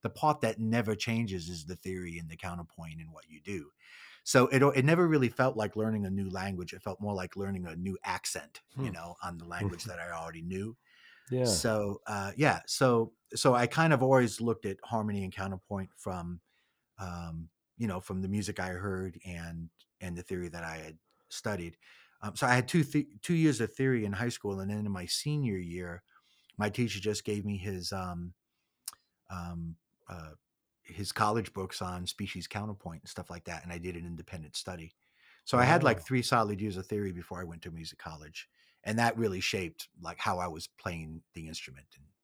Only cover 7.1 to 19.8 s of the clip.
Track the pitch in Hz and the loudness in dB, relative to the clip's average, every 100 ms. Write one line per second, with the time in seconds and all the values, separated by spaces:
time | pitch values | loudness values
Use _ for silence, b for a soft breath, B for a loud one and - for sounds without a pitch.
7.1 | 143 90 - 98 98 87 82 92 92 - | -2 -4 -4 -4 -2 -4 -6 -4 -4 -4
8.1 | 90 - 90 73 - _ - 131 85 85 | -4 -4 -6 -10 -20 _ -6 -6 -6 -10
9.1 | 87 90 85 85 87 95 87 - 87 85 | -10 -10 -10 -8 -2 -2 -4 -10 -8 -8
10.1 | 85 82 82 85 92 104 113 b b b | -8 -8 -8 -6 -4 -4 -8 b b b
11.1 | b b 127 123 92 117 107 104 101 - | b b 0 2 4 4 2 0 -4 -4
12.1 | 104 98 107 143 85 - - 131 120 113 | -4 -4 2 4 4 -2 4 6 6 2
13.1 | _ _ 110 139 123 120 - 165 139 131 | _ _ 2 6 6 4 4 6 6 8
14.1 | 131 120 - 117 113 101 98 - 113 107 | 8 6 2 0 0 -2 -6 -2 -2 0
15.1 | 101 95 95 98 95 _ 98 95 _ - | -2 -4 -4 -6 -6 _ -6 -6 _ -6
16.1 | 90 85 87 _ _ _ _ _ _ 95 | -6 -6 -8 _ _ _ _ _ _ -8
17.1 | 87 85 80 82 _ _ _ 113 92 - | -8 -8 -10 -12 _ _ _ -4 -4 -4
18.1 | 95 95 101 101 101 92 90 98 92 95 | -4 0 -2 -2 -4 -4 -4 -4 -4 -6
19.1 | 87 92 87 85 82 82 _ | -8 -12 -10 -8 -10 -10 _